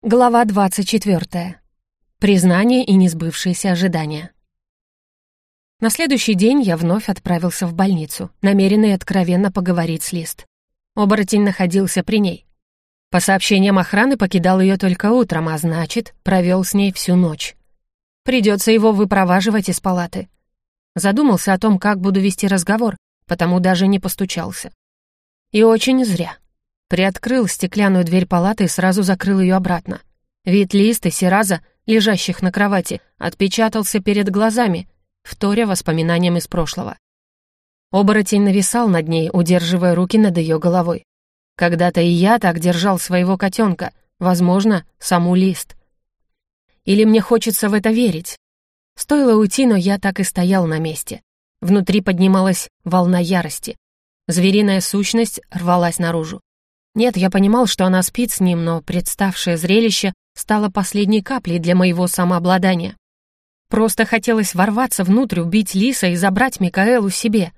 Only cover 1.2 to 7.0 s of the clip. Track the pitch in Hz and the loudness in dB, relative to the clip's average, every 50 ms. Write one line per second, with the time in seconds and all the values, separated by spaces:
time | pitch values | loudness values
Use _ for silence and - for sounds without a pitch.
1.2 | 165 - - 175 170 185 175 _ _ _ _ _ _ _ _ _ _ _ _ _ | -2 -6 -8 -10 -8 -10 -12 _ _ _ _ _ _ _ _ _ _ _ _ _
2.2 | - 202 202 185 170 185 175 180 208 240 254 254 254 - 196 190 185 180 160 160 | 2 2 4 4 4 4 4 4 2 2 2 2 2 4 4 4 4 4 2 -2
3.2 | 165 165 160 - - 185 175 - - 196 180 170 180 185 165 160 156 151 156 151 | -8 -8 -8 -6 -4 -4 -4 -2 -2 -2 0 0 0 -2 -2 -2 -4 -6 -8 -10
4.2 | 160 - _ _ _ _ _ _ _ _ _ _ _ _ _ _ _ _ _ _ | -12 -14 _ _ _ _ _ _ _ _ _ _ _ _ _ _ _ _ _ _
5.2 | _ _ _ _ _ _ _ _ _ _ _ _ - 226 220 - 330 294 277 233 | _ _ _ _ _ _ _ _ _ _ _ _ -2 -2 -2 0 -2 0 0 0
6.2 | - - 214 180 196 226 262 285 254 196 170 160 170 170 175 214 | 0 0 0 2 2 2 2 2 2 0 -2 0 0 -2 -2 -2